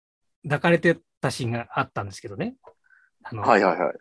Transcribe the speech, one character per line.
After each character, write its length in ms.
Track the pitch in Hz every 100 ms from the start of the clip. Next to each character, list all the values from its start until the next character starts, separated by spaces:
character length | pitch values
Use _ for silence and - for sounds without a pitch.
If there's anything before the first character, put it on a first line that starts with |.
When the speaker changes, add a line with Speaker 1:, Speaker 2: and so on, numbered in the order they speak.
| _ _ _ _
Speaker 1:
抱 160 | 151 147
か 120 | 175
れ 100 | 170
て 180 | 170 165 _ _
た 100 | 135
シ 140 | -
ー 40 | 120
ン 40 |
が 160 | 117 117
あ 120 | 143
っ 100 | 131
た 100 | -
ん 40 | 104
で 60 |
す 80 | -
け 60 | 110
ど 80 | 101
ね。 200 | 214 269 - _ _ _ _ _
あ 140 | - 110
の、 60 |
Speaker 2:
は 140 | 101 107
い 60 |
は 140 | 95 85
い 20 |
は 140 | 87
い。 20 | -